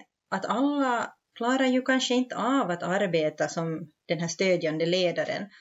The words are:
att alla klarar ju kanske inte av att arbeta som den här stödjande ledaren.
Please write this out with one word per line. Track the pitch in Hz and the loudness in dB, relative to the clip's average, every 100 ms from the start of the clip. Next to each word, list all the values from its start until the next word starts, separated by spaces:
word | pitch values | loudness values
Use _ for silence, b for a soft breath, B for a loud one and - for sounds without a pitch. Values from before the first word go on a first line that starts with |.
| - _ - | -14 _ -8
att | 196 - | -6 -2
alla | 208 285 285 262 233 - - _ - | 0 2 2 0 0 -4 -10 _ -4
klarar | 233 262 262 | 0 2 2
ju | 254 | 2
kanske | 254 262 - | 2 0 2
inte | 254 247 - | 0 0 -2
av | 220 269 185 | 0 2 0
att | 175 | -2
arbeta | 170 190 202 165 156 151 147 | 0 0 2 2 0 0 -4
som | - 165 160 165 _ - | -2 -4 -4 -8 _ -6
den | 165 | -4
här | 170 | -4
stödjande | - 190 175 160 156 165 | 0 2 2 0 0 0
ledaren. | 185 175 165 - 170 196 B | 2 0 0 -4 -4 -8 B